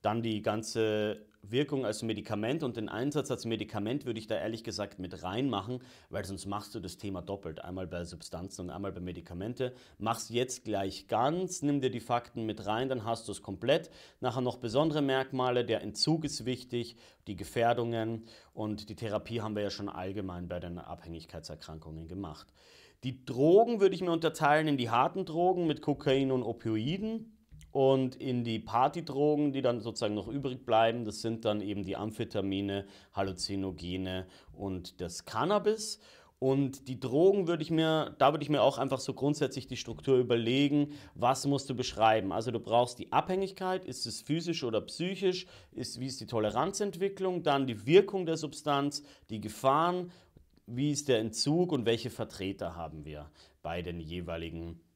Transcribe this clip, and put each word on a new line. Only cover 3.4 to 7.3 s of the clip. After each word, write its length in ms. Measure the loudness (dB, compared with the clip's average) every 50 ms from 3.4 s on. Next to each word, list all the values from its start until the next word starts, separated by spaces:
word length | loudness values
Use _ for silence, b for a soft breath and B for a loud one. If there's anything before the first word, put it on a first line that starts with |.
| -2
Medikament 580 | -4 -2 -2 -4 -6 -4 -4 -2 -2 -2 -2 -4
würde 140 | -4 -6 -6
ich 80 | -4
da 100 | -4 -2
ehrlich 260 | -2 -2 -4 -4 -6
gesagt 360 | -8 -8 -6 -6 -6 -6 -6 -10
mit 240 | -10 -10 -10 -8
reinmachen, 580 | -6 -4 -2 0 0 0 0 -2 -2 -4 -8 -8 -10 B B B B B
weil 140 | -6 -6 -6
sonst 220 | -6 -8 -8 -6
machst 280 | -6 -6 -6 -8 -8 -12
du 60 | -10
das 180 | -10 -10 -12 -8
Thema 240 | -8 -6 -6 -6
doppelt. 420 | -6 -6